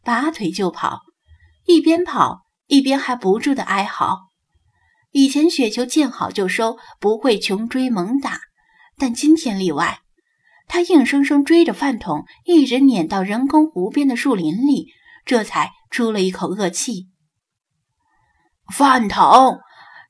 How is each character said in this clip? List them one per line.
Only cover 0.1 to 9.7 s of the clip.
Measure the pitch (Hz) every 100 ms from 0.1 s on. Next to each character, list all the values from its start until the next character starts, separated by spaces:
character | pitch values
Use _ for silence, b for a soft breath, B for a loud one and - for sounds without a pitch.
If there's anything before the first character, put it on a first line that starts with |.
| 233 302
腿 | 320 180
就 | 185 185
跑， | - - 139 _ _ _ - _ _ -
一 | 330
边 | 302 330
跑 | 359 254 131 - _ _ -
一 | 285
边 | 254 269
还 | 269 240
不 | 285 196
住 | 294 269
地 |
哀 | - 196 202
嚎。 | - - 190 _ _ _ _ _ _ _ _ _
以 | 285 269
前 | 285 320
雪 | 339 226
球 | 226 247
见 | 311 285
好 | - -
就 | - 190
收， | - 226 - B B
不 | 202 226
会 | 269 208
穷 | - 196 226
追 | 262 262
猛 | 208 180 277
打， | 269 - - _ _ _ _ -
但 | 262
今 | 233 294
天 | 320 254 190
例 | 190